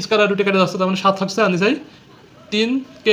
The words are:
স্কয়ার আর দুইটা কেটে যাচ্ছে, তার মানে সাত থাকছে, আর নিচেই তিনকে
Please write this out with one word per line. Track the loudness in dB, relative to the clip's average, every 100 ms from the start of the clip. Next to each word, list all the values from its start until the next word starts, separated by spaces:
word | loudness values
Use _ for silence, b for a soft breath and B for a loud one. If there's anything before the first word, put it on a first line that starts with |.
স্কয়ার | 0 0
আর | 2
দুইটা | 0 0
কেটে | 2
যাচ্ছে, | 0 0
তার | -2
মানে | 0
সাত | 0 0
থাকছে, | -2 0 0
আর |
নিচেই | 2 0 -2 B B B B -20 -20 -6
তিনকে | -2 0 -2 -6 -4 2